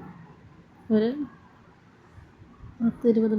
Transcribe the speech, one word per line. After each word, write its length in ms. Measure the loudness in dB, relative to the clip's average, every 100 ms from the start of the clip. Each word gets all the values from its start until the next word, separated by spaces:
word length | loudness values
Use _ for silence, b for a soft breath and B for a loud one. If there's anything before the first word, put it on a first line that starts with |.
| -18 -18 -20 -20 -20 -20 -20 -20 0 2
ഒരു 140 | 2 -2 -8 -10 -20 -20 -20 -20 -20 -20 -20 -20 -20 -20 -20 -20 -20 -2
പത്ത് 260 | -2 2 2
ഇരുപത് 240 | 4 2